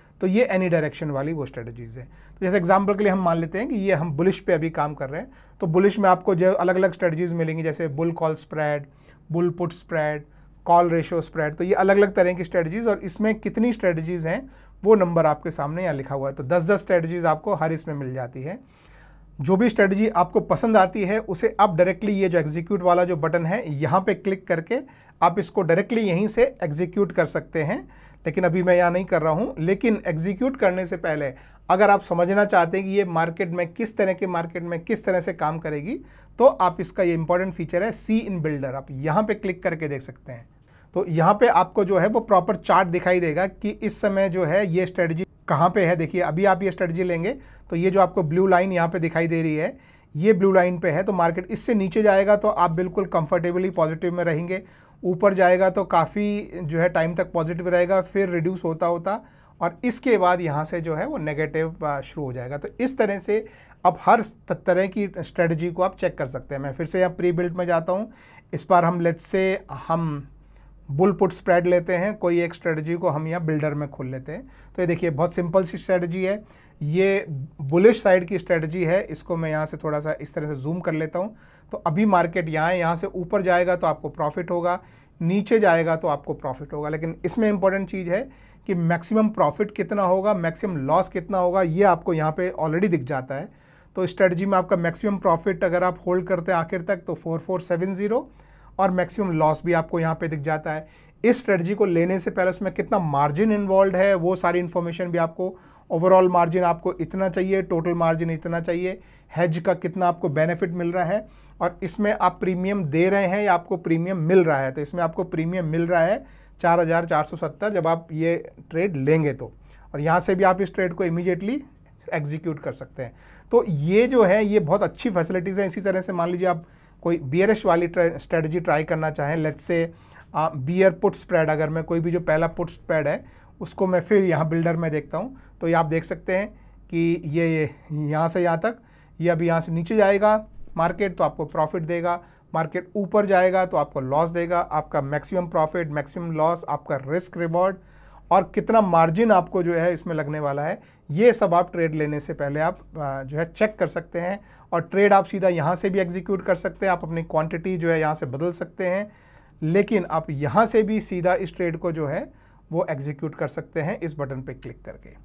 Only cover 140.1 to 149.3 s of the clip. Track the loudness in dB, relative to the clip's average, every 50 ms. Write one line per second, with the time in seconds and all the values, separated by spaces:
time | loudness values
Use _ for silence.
140.1 | 4 4 4 4 2 2 -2 -8 -14 -18 -16 -10 -4 -2 0 0 0 -2 -4 -4
141.1 | -2 -2 -2 -2 -2 -4 -8 -4 -2 -2 -2 -2 -2 -6 -4 -4 -4 -2 -2 -2
142.1 | -4 -4 -6 -14 _ _ _ _ -4 -4 -2 -2 -4 -6 -8 -6 -6 -6 -4 2
143.1 | 2 2 4 4 4 4 4 4 4 2 0 2 0 -2 -2 -2 -4 -6 -4 0
144.1 | 0 0 0 0 0 -2 -2 0 0 -2 -2 -2 -2 -4 -4 -2 -4 -4 -2 -2
145.1 | -4 -6 -6 -4 -4 -4 -4 -2 0 0 0 0 -2 -4 -6 -4 -4 -6 -6 -6
146.1 | -8 -10 -8 -6 -2 0 0 0 0 -2 -4 -6 -6 -6 -4 -6 -6 -6 -4 -4
147.1 | -4 -4 -4 -6 -6 -6 -4 -2 0 0 0 0 -2 -4 -12 -20 -20 -20 -20 -20
148.1 | -20 -20 -2 2 2 2 2 0 -2 -4 0 4 4 4 4 6 6 4 4 4
149.1 | 4 2 4 4